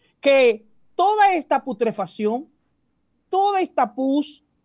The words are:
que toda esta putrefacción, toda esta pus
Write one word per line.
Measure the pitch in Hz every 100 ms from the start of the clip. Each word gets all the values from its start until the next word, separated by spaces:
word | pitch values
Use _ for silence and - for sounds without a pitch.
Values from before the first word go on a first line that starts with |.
| _ _
que | 277 269 247 220 - _ _
toda | - 370 427 403
esta | 359 - 269
putrefacción, | 262 208 233 208 185 - 208 240 320 _ _ _ _ _ _ _ _
toda | 370 403 392
esta | 349 - 226
pus | 254 269 285 294 - _ _